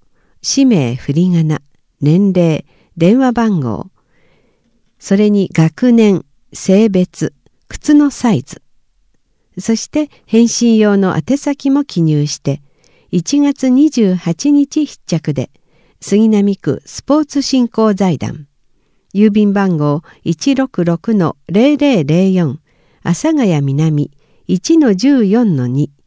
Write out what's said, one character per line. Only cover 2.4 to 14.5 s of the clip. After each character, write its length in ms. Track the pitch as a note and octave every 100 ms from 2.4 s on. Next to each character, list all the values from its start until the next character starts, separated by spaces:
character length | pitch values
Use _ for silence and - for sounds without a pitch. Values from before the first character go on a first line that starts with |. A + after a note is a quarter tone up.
| E3+ D#3 - _ _ -
電 220 | E3 B3
話 120 | C4
番 280 | A#3+ A3+ F#3
号、 320 | B2 F#2 F#3+ _ _ _ _ _ _ _ _ _ _ _
そ 180 | - G3
れ 140 | G#3+
に 200 | G3+ F#3+
学 380 | - D#3+ - B3
年、 340 | A#3 G#3+ F#3 - _ _
性 380 | - - F#3+ A3
別、 440 | F#3+ F3+ - D#3+ - _ _ _
靴 260 | - -
の 160 | D4 D4
サ 240 | - A#3+
イ 80 | D3+
ズ、 220 | - - _ _ _ _ _ _ _ _ _ -
そ 160 | G#3 A3+
し 120 | -
て 220 | D4+ D4+ _ _
返 220 | A3+ A#3
信 300 | - A#3 A3
用 200 | G#3 G3+
の 180 | F#3+ D#3
宛 220 | - C#4
先 320 | - C#4+ C#4
も 140 | C#4
記 180 | C#4+ F3
入 240 | D#3+ D3+ D3
し 140 | -
て、 240 | - C#3+ - _ _ _ _
一 280 | F3 - C#4+
月 300 | C#4+ C#4 C4
二 220 | B3+ D4+
十 240 | B3 G3+ F#3
八 360 | E3+ E3 D4